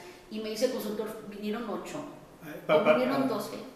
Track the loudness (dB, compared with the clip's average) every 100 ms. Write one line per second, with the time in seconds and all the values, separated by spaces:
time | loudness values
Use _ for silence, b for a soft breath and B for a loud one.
0 | B B -12 -8 -6 0 0 0 -4 -4
1 | -6 -8 -10 -6 -4 -4 -4 -6 -6 -8
2 | -8 -14 -20 -18 -14 -6 4 6 8 6
3 | 4 2 2 0 -2 -8 -12